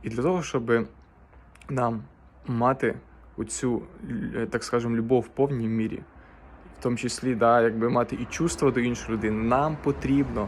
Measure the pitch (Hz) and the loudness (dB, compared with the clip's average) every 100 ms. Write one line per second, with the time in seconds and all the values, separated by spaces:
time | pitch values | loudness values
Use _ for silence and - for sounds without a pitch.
0 | - 113 143 180 147 135 117 117 110 - | -6 -2 0 0 -2 -4 2 2 2 -10
1 | - - - - - - - 135 120 113 | -20 -20 -20 -20 -20 -20 -6 -2 0 -2
2 | 120 - - - - 117 120 135 120 110 | -10 -20 -20 -14 -4 2 2 2 0 -2
3 | - - - - 113 - 127 117 - - | -12 -20 -20 -10 -8 -2 -2 -2 -4 -14
4 | - 113 107 113 113 117 - 120 117 117 | -8 -6 -6 -4 -4 -4 -2 -2 0 -2
5 | 113 127 - - 139 131 110 113 110 - | 2 2 2 -2 0 0 -2 -2 -2 -4
6 | - - - - - - - - 127 120 | -12 -20 -20 -20 -20 -20 -20 -6 -2 -2
7 | 123 - 127 117 117 120 113 110 117 123 | -4 -4 -2 4 6 6 4 2 2 2
8 | 120 - 120 - 165 - 143 123 120 120 | 0 -4 -6 -2 -2 2 2 2 0 -2
9 | - 110 107 107 113 127 151 151 147 139 | -4 -2 0 0 2 2 2 0 -2 -2
10 | - 139 139 117 | 2 2 2 -2